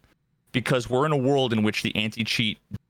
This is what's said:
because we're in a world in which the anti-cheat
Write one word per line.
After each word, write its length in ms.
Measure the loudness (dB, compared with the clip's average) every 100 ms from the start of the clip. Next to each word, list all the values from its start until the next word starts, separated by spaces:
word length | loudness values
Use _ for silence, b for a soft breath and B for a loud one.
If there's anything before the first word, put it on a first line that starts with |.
| _ _ _ _ _
because 380 | -4 0 -2 0
we're 160 | 0 2
in 60 |
a 60 | 2
world 360 | 2 2 2
in 80 | 2
which 200 | 2 0
the 120 | -2 -2
anti-cheat 640 | -2 -2 -4 0 -2 -4 _ -16 -16